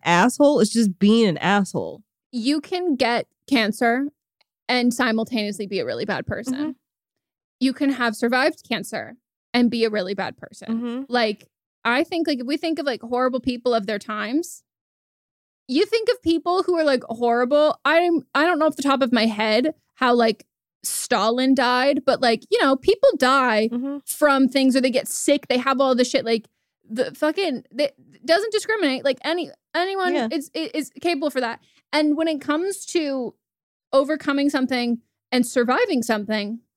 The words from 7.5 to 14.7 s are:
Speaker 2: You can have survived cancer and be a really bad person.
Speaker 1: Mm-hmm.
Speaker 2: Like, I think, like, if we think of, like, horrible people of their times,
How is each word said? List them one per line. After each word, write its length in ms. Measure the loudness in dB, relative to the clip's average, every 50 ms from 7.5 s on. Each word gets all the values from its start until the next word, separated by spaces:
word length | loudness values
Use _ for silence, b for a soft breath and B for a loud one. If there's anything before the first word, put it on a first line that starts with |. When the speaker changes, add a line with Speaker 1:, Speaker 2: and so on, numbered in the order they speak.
| _ -2
Speaker 2:
You 140 | -2 -2 -2
can 180 | 0 -2 -2
have 240 | -2 0 -2 -2 -2
survived 520 | -2 -2 0 0 2 0 0 -2 -4 -8 -8
cancer 480 | -8 -8 -8 -8 -8 -10 -10 -10 -14 -20 _ _ _ _ _ _ 0
and 140 | 2 2 2
be 120 | 2 0 0
a 40 | 0
really 240 | 0 -2 -4 -4 -6
bad 240 | -6 -6 -8 -8 -12
person. 300 | -18 -20 -20 -16 -10 -8
Speaker 1:
Mm-hmm. 320 | -8 -6 -6 -6 -8 -8 -8 -4
Speaker 2:
Like, 380 | -2 -2 0 -2 -4 -6 -10 _ _ _ _ _ _ _ -4
I 200 | -2 0 0 -2
think, 240 | -2 -2 -2 0 0
like, 120 | -2 -4
if 60 | -2
we 120 | -4 -4 -4
think 200 | -2 -4 -4 -4
of, 60 | -4
like, 160 | -4 -6 -6
horrible 380 | -6 -4 -2 0 0 0 -2 -2
people 340 | -4 -4 -4 -2 -2 0 0
of 120 | 0 0 -2
their 120 | -6 -6
times, 640 | -6 -8 -8 -6 -4 -2 -2 -2 -2 -4 -8 -20 _ _